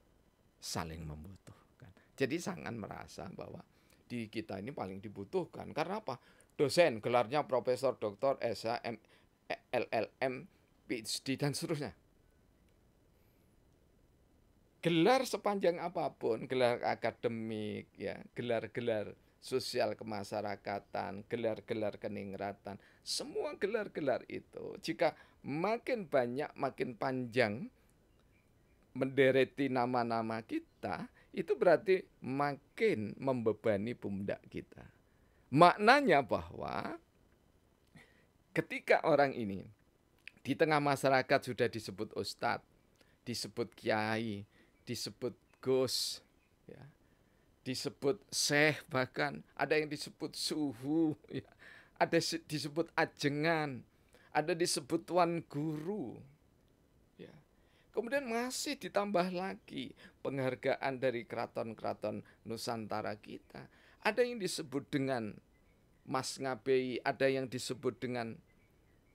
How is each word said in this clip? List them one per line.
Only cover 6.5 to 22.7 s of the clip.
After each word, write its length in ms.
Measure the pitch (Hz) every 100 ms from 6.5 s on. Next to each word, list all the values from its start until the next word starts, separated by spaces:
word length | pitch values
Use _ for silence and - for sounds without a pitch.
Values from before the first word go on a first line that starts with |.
Dosen, 480 | - 139 170 165 110
gelarnya 480 | 120 120 113 143 113
profesor, 480 | 123 127 120 127 -
doktor, 400 | 107 98 139 123
S 240 | 117 101 110
H, 160 | 117
M-, 160 | 120 113 _ - _ _ - - _
L 160 | 123 -
L 200 | 117 101 -
M, 240 | 131 131 165 _ _ _
P 160 | - 123
H 200 | 107 -
D, 160 | - 127
dan 160 | 143 127
seterusnya. 400 | 147 151 123 - _ _ _ _ _ _ _ _ _ _ _ _ _ _ _ _ _ _ _ _ _ _ _ _ _ _ _ _
Gelar 400 | 165 165 190 262
sepanjang 560 | 254 - 202 202 185 170
apapun, 640 | 170 175 139 - 123 113
gelar 400 | - 127 120 120
akademik, 1080 | - 113 117 - 120 113 110 107 104 101 87 -
ya, 240 | 95 92 -
gelar-gelar 840 | - 120 113 110 127 120 107 101 - _ _
sosial 580 | - 127 - 120 110 104
kemasyarakatan, 1300 | 110 104 101 107 104 101 - 101 - 101 98 98 -
gelar-gelar 720 | 120 113 107 - 110 104 -
keningratan, 800 | 107 98 98 95 98 98 101